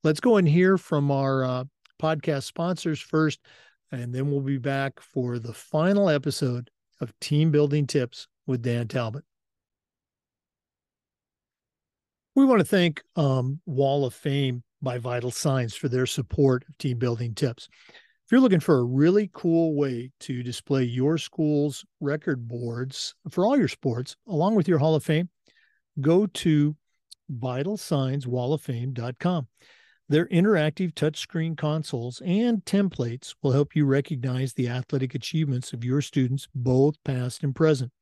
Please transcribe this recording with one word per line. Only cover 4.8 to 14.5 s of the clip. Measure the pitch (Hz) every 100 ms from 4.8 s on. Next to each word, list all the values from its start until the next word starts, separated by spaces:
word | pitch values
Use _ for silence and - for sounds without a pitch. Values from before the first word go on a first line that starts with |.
| 135 -
for | _ 131 123 120
the | 117
final | - - 156 175 202 196
episode | 143 139 - 131 123 120 _ _ _
of | 117 _
Team | - 147 160
Building | 147 147 147 139
Tips | 147 123 - - _ -
with | 127
Dan | 120 117 117
Talbot. | 131 113 131 _ _ _ _ _ _ _ _ _ _ _ _ _ _ _ _ _ _ _ _ _ _ _ _ _ _ _ _ _ _ _
We | - 269
want | 226
to | 156
thank, | 202 175 147 _ -
um, | 139 131 127 147 -
Wall | 135 139 143 131
of |
Fame | - 151 139 135